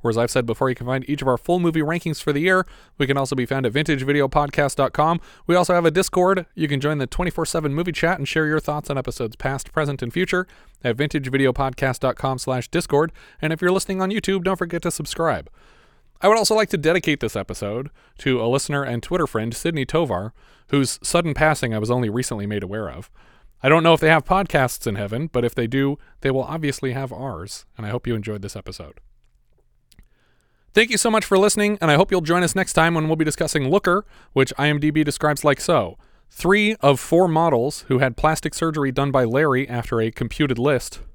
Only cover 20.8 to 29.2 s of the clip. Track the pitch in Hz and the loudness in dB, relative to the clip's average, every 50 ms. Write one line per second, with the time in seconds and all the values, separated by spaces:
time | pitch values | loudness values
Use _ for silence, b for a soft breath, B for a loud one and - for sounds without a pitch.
20.8 | 139 123 - - - - - 170 170 165 139 - 156 156 151 - - 123 110 107 | 2 2 -2 -6 -8 0 0 0 0 0 0 2 2 2 2 2 0 -2 -2 -2
21.8 | 107 110 123 127 123 107 101 120 127 - 123 107 101 101 107 104 95 92 101 110 | 0 0 0 0 0 0 -2 -2 -4 -4 -6 -6 -6 -4 -4 -4 -4 -4 -6 -6
22.8 | 107 85 - 78 95 - b b b b b b b b b b - 135 151 165 | -8 -8 -10 -12 -16 -18 b b b b b b b b b b 0 2 2 4
23.8 | 160 170 165 147 160 156 160 160 139 - 185 190 202 - - 151 131 123 - - | 4 4 4 4 4 4 4 2 2 2 0 0 0 0 0 0 0 0 -2 -6
24.8 | - 120 101 95 104 98 110 120 156 160 - 123 120 117 - - 120 113 123 135 | -6 -6 -4 -4 -6 -6 -6 -6 -6 -4 -2 -2 -2 0 -2 -2 -4 -2 0 0
25.8 | 139 139 143 - b b b b - 139 131 131 131 - 143 165 156 143 135 - | 0 0 -2 -6 b b b b -4 -2 -2 0 -2 -4 -6 -4 -4 -4 -4 -2
26.8 | - 131 120 131 135 127 - - 127 139 110 78 87 104 - - - _ _ - | -4 -4 -4 -4 -6 -8 -8 -10 -8 -8 -8 -8 -10 -12 -14 -16 -18 _ _ -12
27.8 | 110 107 107 123 - - 117 110 101 110 104 104 95 101 - 104 - - 92 - | -8 -6 -6 -6 -4 -4 -4 -4 -4 -6 -8 -8 -10 -12 -12 -12 -14 -14 -14 -14
28.8 | 82 73 - - - - _ _ | -16 -18 -18 -20 -20 -20 _ _